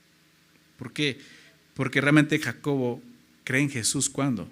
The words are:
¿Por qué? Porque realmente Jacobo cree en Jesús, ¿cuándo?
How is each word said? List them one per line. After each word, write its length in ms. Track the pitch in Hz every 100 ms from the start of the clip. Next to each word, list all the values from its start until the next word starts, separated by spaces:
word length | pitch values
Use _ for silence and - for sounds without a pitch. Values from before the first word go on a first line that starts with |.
| _ _ _ _ _ _ _ -
¿Por 140 | 120
qué? 280 | - 147 117 - - - _ _
Porque 260 | - 127 139
realmente 400 | 135 151 143 147
Jacobo 600 | - - 147 139 123 113 - - _ _
cree 180 | - 131
en 80 | 143
Jesús, 400 | 123 107 139 -
¿cuándo? 380 | - 139 107 82